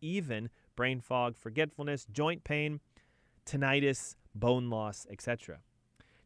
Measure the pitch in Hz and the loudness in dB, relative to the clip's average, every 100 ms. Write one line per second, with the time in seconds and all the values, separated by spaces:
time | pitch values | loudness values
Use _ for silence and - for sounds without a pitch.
0 | 156 190 156 110 117 - _ - 123 131 | -4 -2 -2 -4 -6 -10 _ -2 0 0
1 | - 127 120 117 120 117 156 - 147 143 | 0 2 2 -2 -4 0 0 -2 -4 -4
2 | - 107 151 170 - 151 151 147 - _ | -4 0 0 0 -2 -2 -2 -4 -10 _
3 | _ _ _ _ - 143 139 139 139 131 | _ _ _ _ -6 0 4 6 4 2
4 | - - - 110 120 127 123 110 107 101 | -4 -14 -16 0 4 4 2 -2 -2 -6
5 | - 101 - 120 - 76 - _ _ _ | -12 -8 -4 -4 -6 -16 -18 _ _ _
6 | _ _ | _ _